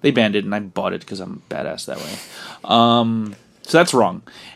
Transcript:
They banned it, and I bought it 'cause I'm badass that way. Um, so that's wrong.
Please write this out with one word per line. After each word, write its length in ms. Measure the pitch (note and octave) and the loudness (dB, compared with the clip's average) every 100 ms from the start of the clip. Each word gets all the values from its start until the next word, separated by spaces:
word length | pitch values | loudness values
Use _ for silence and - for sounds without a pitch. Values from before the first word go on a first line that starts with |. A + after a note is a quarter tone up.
They 80 | C#3+ | 4
banned 260 | B2 G#2+ G#2 | 4 2 0
it, 80 | |
and 100 | G2+ | -2
I 60 | G2+ | -6
bought 320 | G2 F#2+ F#2+ | -6 -4 -4
it 140 | F2+ - | -6 -10
'cause 120 | F#2+ | -12
I'm 220 | F2+ - _ | -12 -14 _
badass 380 | - D2+ - - | -8 -8 -10 -10
that 100 | C2+ | -10
way. 160 | D2+ - - - - - | -10 -14 -16 -18 -18 -16
Um, 760 | - A#2 A#2 A#2+ A#2 A2+ G#2 G2 _ _ | 2 4 6 4 2 -2 -6 -12 _ _
so 160 | - D#3+ | 2 4
that's 160 | E3+ | 4
wrong. 260 | C3 G2+ F2+ - - - | 4 2 0 -14 -20 -20